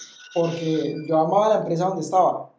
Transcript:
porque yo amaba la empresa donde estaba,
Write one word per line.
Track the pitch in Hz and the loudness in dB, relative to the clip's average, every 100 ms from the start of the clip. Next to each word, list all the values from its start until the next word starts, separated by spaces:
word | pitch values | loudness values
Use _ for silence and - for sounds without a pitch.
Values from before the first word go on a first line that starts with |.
| - - - 170 | -20 -20 -6 -2
porque | 165 165 160 156 139 160 151 | -2 -2 -2 -2 -2 -6 0
yo | 156 | 0
amaba | 165 202 220 | 2 2 2
la | 202 | 0
empresa | 156 165 185 | 0 -2 -2
donde | 185 | -4
estaba, | - 185 156 - - | 0 2 2 0 -10